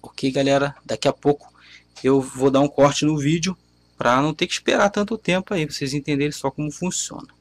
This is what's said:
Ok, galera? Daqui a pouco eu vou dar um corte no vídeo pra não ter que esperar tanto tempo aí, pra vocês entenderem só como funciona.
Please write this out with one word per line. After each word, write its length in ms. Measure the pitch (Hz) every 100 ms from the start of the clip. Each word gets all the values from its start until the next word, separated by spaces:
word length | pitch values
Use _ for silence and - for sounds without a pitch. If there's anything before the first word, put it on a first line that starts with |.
Ok, 260 | - - 135
galera? 460 | 135 139 139 143 -
Daqui 220 | - 110 143
a 60 |
pouco 380 | - 143 143 - _ - - _ -
eu 180 | 127 139
vou 300 | 131 131 135
dar 80 | 131
um 80 | 143
corte 380 | - 139 -
no 120 | 151 156
vídeo 400 | 139 170 175 180 _ _ _ _
pra 240 | 117 127
não 120 | 151
ter 120 | 156
que 80 | 180
esperar 360 | - - 254 202
tanto 280 | 208 202 220
tempo 360 | - 180 185
aí, 120 | 196
pra 80 | 151
vocês 200 | - 139
entenderem 380 | 143 139 143 147
só 200 | - 135
como 180 | - 151
funciona. 580 | - 180 - - - - _